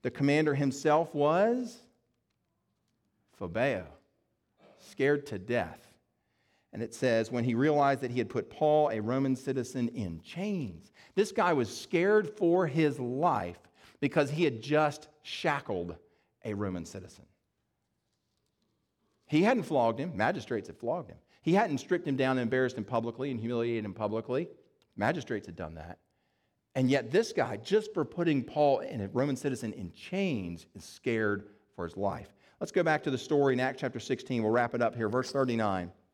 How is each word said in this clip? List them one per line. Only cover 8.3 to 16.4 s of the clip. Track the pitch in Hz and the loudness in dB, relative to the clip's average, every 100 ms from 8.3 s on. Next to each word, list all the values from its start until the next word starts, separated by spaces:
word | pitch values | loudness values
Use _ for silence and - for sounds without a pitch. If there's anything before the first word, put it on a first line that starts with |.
| - - | -4 -6
Paul, | - 151 151 151 | -2 2 4 4
a | 110 | 0
Roman | 107 131 139 131 | -2 0 0 0
citizen, | 139 131 117 131 120 | -2 -4 -4 -4 -4
in | 120 92 82 | -4 -6 -8
chains." | - 170 208 190 120 80 - _ - - | -12 -8 -4 -4 -6 -10 -20 _ -6 0
This | 208 | 0
guy | - 180 | 2 2
was | 151 113 - | 4 0 -4
scared | - 175 190 214 170 - | -2 2 4 4 2 0
for | 170 175 170 | 4 4 4
his | 143 156 131 | 2 2 2
life | 120 131 170 123 87 87 _ _ - _ | -4 0 2 2 -2 -10 _ _ -20 _
because | 143 160 139 | 0 2 2
he | 151 | 4
had | 165 117 | 2 2
just | 123 151 151 143 - _ | 0 2 2 0 -16 _
shackled | - - 170 143 - 95 87 82 _ _ _ _ | -12 -4 -2 -2 -2 -4 -4 -10 _ _ _ _